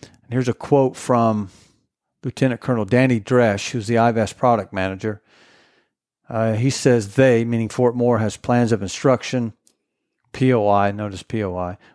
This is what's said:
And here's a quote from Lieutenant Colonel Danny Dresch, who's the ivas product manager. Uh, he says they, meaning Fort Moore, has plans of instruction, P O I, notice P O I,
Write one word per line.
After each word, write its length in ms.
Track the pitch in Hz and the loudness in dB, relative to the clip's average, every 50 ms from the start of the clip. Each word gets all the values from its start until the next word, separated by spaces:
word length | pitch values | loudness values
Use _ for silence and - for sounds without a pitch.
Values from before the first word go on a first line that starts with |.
And 300 | - - _ _ _ - | -20 -20 _ _ _ -6
here's 160 | 120 131 123 123 | -4 -2 -2 -2
a 40 | |
quote 440 | 113 - - - 143 139 135 127 131 | -4 -4 -2 0 2 2 2 2 -2
from 540 | - - - 127 120 113 113 107 107 101 95 - - _ _ _ _ _ _ _ _ _ _ _ _ - | -4 -2 0 0 2 2 2 0 -2 -4 -8 -12 -20 _ _ _ _ _ _ _ _ _ _ _ _ -12
Lieutenant 360 | 135 - - 135 131 120 - | -10 -4 -2 -2 -2 -2 -2
Colonel 240 | - 131 123 113 104 | -4 -4 -2 -2 -2
Danny 360 | 95 123 123 131 131 123 110 | 0 2 2 2 2 0 0
Dresch, 500 | 101 - 131 123 120 110 101 98 - - | 0 0 2 4 4 4 2 0 -4 -6
who's 160 | - 120 101 | -8 -6 -4
the 120 | 110 117 113 | -2 0 2
ivas 340 | 113 120 110 113 107 - | 2 2 2 0 -2 -4
product 400 | - - - 123 120 107 92 - | -2 0 2 2 2 2 0 -4
manager. 500 | - 95 92 95 95 95 - 110 104 104 _ _ _ _ _ _ _ _ _ _ _ _ _ _ _ _ _ _ _ _ _ - | -6 -4 -4 -4 -4 -6 -8 -8 -8 -10 _ _ _ _ _ _ _ _ _ _ _ _ _ _ _ _ _ _ _ _ _ -8
Uh, 260 | 120 110 113 110 110 | -4 -2 -2 0 0
he 160 | 110 123 135 | 0 0 0
says 440 | 127 - - 139 120 117 104 101 - | 0 0 2 2 2 2 0 0 2
they, 300 | - 135 131 120 113 117 | 4 4 4 4 2 2
meaning 240 | 120 117 113 113 104 | 0 -2 -2 -2 -2
Fort 260 | - - 123 120 120 | -2 0 0 0 2
Moore, 240 | 123 120 123 120 110 | 2 0 2 2 2
has 180 | 110 104 - | 0 -2 -4
plans 360 | - - - 123 120 120 107 | -6 -2 0 2 2 2 2
of 100 | 117 98 | 0 -2
instruction, 720 | 98 92 - - - 139 127 120 - - 135 127 117 110 - _ _ _ _ _ _ _ _ _ _ _ _ _ _ _ | -2 -6 -6 -2 0 2 2 0 -2 -4 -4 -4 -4 -6 -8 _ _ _ _ _ _ _ _ _ _ _ _ _ _ _
P 200 | - - 131 131 | -6 -2 0 2
O 140 | 127 113 104 | 2 2 2
I, 240 | 104 101 101 101 101 | 2 2 2 2 0
notice 320 | 101 104 104 104 95 90 | -2 -4 -8 -8 -10 -12
P 220 | - - - 110 104 | -10 -8 -6 -6 -4
O 120 | 95 87 | -4 -4
I, 220 | 90 90 90 95 - _ _ | -6 -6 -6 -8 -12 _ _